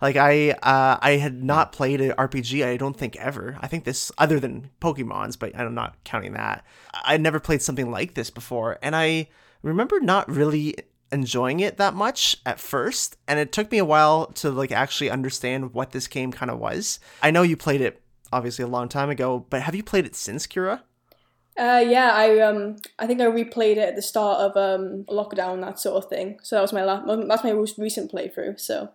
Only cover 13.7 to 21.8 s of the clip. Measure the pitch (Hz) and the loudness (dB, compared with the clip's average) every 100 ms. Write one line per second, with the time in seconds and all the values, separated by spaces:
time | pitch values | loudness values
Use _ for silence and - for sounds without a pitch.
13.7 | 220 165 151 151 160 156 - 151 131 135 | 0 4 6 6 4 0 -4 -4 -2 -2
14.7 | 107 135 - 139 127 131 - 123 131 127 | 0 -2 -2 -2 -2 -4 -4 -4 -4 -6
15.7 | 117 131 131 - 139 127 - 123 120 113 | -6 -6 -8 -8 -8 -8 -6 -8 -6 -6
16.7 | 180 220 - - - 151 170 175 156 156 | -6 -6 -8 -14 0 4 4 4 2 0
17.7 | 139 123 - _ _ - 127 120 120 123 | 0 0 -4 _ _ -6 -4 -4 -6 -4
18.7 | 123 120 117 139 127 127 127 - 139 147 | -4 -4 -4 -4 -2 -2 -2 -4 -6 -4
19.7 | 190 208 196 143 - - 131 - 185 185 | -6 -2 -2 -2 -6 -10 -10 -8 -4 -4
20.7 | 247 _ _ _ _ _ _ _ - 240 | -4 _ _ _ _ _ _ _ -2 4
21.7 | 247 | 6